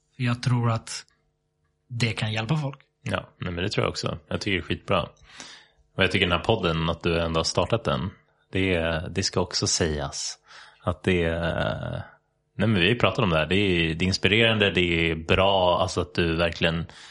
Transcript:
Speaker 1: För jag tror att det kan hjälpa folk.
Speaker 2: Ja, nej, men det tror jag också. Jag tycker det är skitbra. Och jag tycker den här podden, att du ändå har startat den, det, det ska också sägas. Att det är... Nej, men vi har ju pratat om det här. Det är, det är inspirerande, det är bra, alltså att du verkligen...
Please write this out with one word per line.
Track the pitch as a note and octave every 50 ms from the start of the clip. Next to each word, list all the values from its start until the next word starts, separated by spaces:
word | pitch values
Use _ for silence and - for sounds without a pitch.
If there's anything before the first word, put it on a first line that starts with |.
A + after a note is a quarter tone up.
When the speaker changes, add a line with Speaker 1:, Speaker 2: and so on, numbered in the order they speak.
| _ _ _
Speaker 1:
För | - B2+
jag | A#2+ A#2+ A#2+ -
tror | B2 B2 A#2+ A#2 A#2
att | A2+ A2+ - - - - - _ _ _ _ _ _ _ _ _ _ _ _ _ _ _ _ -
det | A#2+ A2+ - A2+ G#2
kan | - A2+ G#2+ A2
hjälpa | A2 A2+ A2+ D#3+ D#3
folk. | D3 C#3 - - _ _ _ _ -
Speaker 2:
Ja, | - - - - - _ -
nej, | - F2 F2
men | E2+ F2+
det | G#2
tror | - - A2+
jag | F2+
också. | D#2+ - - - E2 D#2+ - -
Jag | F#2+ F#2
tycker | - G#2+ F#2+ F2
det | E2
är | -
skitbra. | - - - - G2 F2 - - - _ - - - - - - - - - _ _ _ _ _ - -
Och | F#2+
jag | F2+
tycker | - G2 F#2+ F2
den | F2 E2+
här | -
podden, | - - F#2+ F#2 E2+ D#2+ E2 E2 E2
att | E2 - -
du | F2 E2 E2
ändå | E2+ E2 E2 D#2+
har | E2
startat | - - G2 F2 - - A2+ -
den, | D#2+ D2 B1 C#2 G2+ - _ _ _ _ _ _ -
det, | - F#2+ F#2+ F#2+ F#2 E2+ D#2+ E2 E2 D#2+ F#2 - F2
det | F#2+ F#2+
ska | - - F#2+
också | F2+ - - - G#2+ G#2
sägas. | - - F#2 D#2+ D2+ D2 C#2 C2+ - - - - - - _ _ - - - - - _ -
Att | F2+ E2+ - -
det | F#2 F#2 F2 E2+
är... | E2 E2 E2+ E2+ D#2+ - - - - - - G1+ G1+ G1+ G1+ - - - _ _ _ _ _ _ _ -
Nej, | - - A2
men | A3
vi | F#3
har | E3 F#2+ A#2+
ju | A#2+
pratat | - - - - A#2+
om | F#2
det | E2 D#2
här. | D2+ D2+
Det | F2+
är, | G2 G#2 G2 F2+ E2+ E2 D#2+ E2
det | E2 F#2
är | F#2
inspirerande, | F#2+ - - F#2+ G2 A2+ A#2 A2+ A2 G#2+ G2+ G2
det | F2+ F#2+ F2+ F2 E2+ E2 E2 E2
är | D#2+
bra, | D#2+ D#2+ D#2+ F#2 F2+ F#2+ G2 G2 F#2+ F2+ F2+ F2 -
alltså | F#2 F#2 - F#2
att | E2 - -
du | - F2 E2+ E2
verkligen... | E2 F2 E2+ E2+ - F2+ E2+ D#2+ E2 D#2+ - - - - -